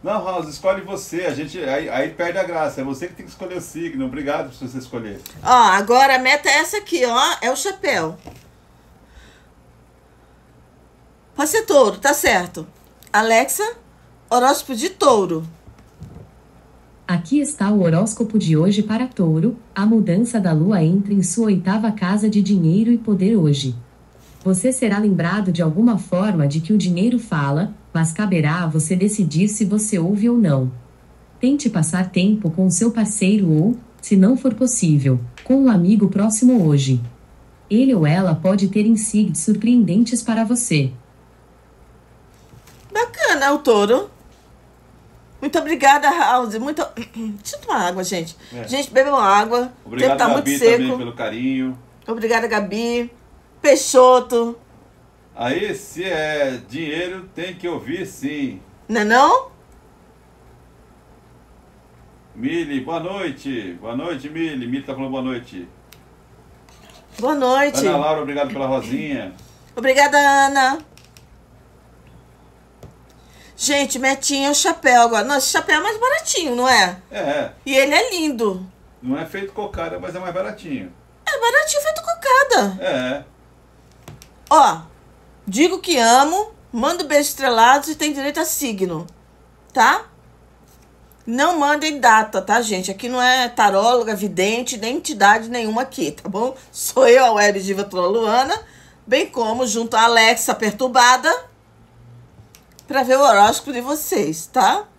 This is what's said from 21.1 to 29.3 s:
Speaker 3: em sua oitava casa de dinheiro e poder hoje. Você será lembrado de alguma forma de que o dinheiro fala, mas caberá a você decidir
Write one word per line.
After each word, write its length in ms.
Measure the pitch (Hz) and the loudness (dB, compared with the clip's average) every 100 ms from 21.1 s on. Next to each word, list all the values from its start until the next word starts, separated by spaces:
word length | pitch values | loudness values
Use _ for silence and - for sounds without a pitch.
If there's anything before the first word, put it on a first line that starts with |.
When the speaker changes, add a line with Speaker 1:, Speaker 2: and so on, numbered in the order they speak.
Speaker 3:
em 100 | 202 | 0
sua 220 | 180 - 220 | 0 0 0
oitava 440 | 180 190 214 220 | 0 0 -2 -2
casa 380 | - 180 208 214 | -2 -2 0 0
de 120 | 208 | 0
dinheiro 500 | 185 196 160 185 226 | 2 2 4 2 2
e 60 | 240 | 0
poder 380 | 226 196 185 226 | 0 0 2 2
hoje. 380 | 156 139 135 120 - _ _ _ - - | 2 2 -2 -8 -14 _ _ _ -20 -6
Você 280 | 185 185 254 | -2 0 0
será 240 | 254 226 202 | 0 -2 0
lembrado 540 | 214 175 160 202 190 | 0 0 0 -2 -2
de 100 | 165 | 0
alguma 360 | 160 156 240 214 | 0 2 2 2
forma 500 | - 175 208 175 143 | -2 -2 0 0 0
de 120 | 156 | -2
que 140 | - | 0
o 40 | 214 | 0
dinheiro 400 | 180 175 220 247 | 2 0 0 0
fala, 560 | - 156 139 147 214 - - | -2 -4 -2 -2 -4 -8 -8
mas 180 | 165 160 | -2 -2
caberá 520 | - 214 180 147 170 | -2 -2 0 0 -2
a 40 | 165 | -2
você 280 | 156 147 180 | -2 -2 0
decidir 520 | 208 214 165 | 0 0 -2